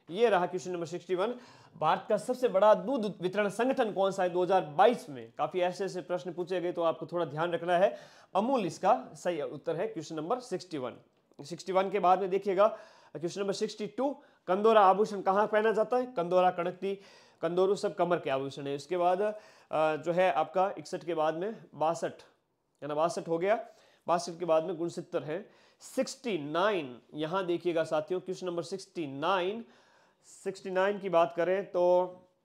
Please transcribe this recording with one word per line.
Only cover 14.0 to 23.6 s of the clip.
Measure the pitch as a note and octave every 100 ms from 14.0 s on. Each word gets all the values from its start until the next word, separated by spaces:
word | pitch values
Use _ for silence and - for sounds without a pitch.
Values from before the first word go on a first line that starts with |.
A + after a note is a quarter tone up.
| C#4 C4 - _ -
कंदोरा | F#3 A3 A3+
आभूषण | F#3+ F#3+ G3+ G3+
कहाँ | F#3+ G3 G#3+
पहना | G#3+ A3
जाता | G#3 G#3+ B3
है? | B3+
कंदोरा, | B3+ E3+ F3+ F3+
कणकती, | F3+ E3+ F3+ F#3+ G3 - - - _
कंदोरू | E3 F3 F#3+ G3+
सब | G3+ -
कमर | F3 E3
के | D3
आभूषण | C3+ C#3 C#3+ C#3
है। | C#3+
उसके | - F3+
बाद, | F3 F#3
अ, | G#3 G#3+ - - -
जो | D3+ D#3 D#3 D#3+
है | F3 F#3
आपका | - D3+ F#3 F#3+ E3
इकसठ | D3 F3+
के | D3+
बाद | D#3+ D#3 D#3+
में | G3+ A3 D#3+ C#3
बासठ, | D3+ E3 D#3 - - _ _ _ _ _
है | C#3+
ना, | D3
बासठ | E3 F#3+ E3+
हो | E3
गया, | F#3+ A3+